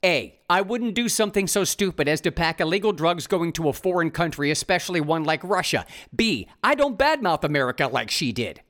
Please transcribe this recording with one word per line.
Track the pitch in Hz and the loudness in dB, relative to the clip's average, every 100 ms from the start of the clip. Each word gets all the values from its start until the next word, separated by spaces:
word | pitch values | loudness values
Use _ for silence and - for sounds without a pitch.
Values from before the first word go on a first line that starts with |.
A, | 185 156 98 _ _ | 4 2 -2 _ _
I | 180 | 0
wouldn't | 196 240 233 | 2 -2 -2
do | 208 240 | 0 0
something | - 214 202 190 | 0 2 2 0
so | 202 | 0
stupid | 180 - 196 - 143 | 0 0 -2 0 0
as | 156 | 2
to | 175 | 0
pack | 165 165 165 | 0 -2 0
illegal | 160 190 214 | 0 0 0
drugs | 170 160 175 - | 0 0 0 -2
going | 190 170 | -2 -2
to | 156 160 | 0 -2
a | |
foreign | 127 190 180 165 | 0 -2 0 0
country, | 151 170 147 143 | 0 -2 0 -2
especially | 151 - 180 - 180 | -2 0 0 0 -2
one | 147 165 | 0 0
like | 156 160 | 0 -2
Russia. | 180 190 - 131 - - - - | 0 -2 0 -2 -4 -16 -14 0
B, | 226 143 90 - | 0 0 -6 -2
I | 220 | 0
don't | 285 285 202 | 2 2 4
badmouth | 277 311 208 156 | 2 2 0 0
America | 156 147 127 127 139 | 0 0 0 0 0
like | 123 113 | 0 -2
she | - 139 | -2 -2
did. | 110 107 73 _ | -2 -4 -6 _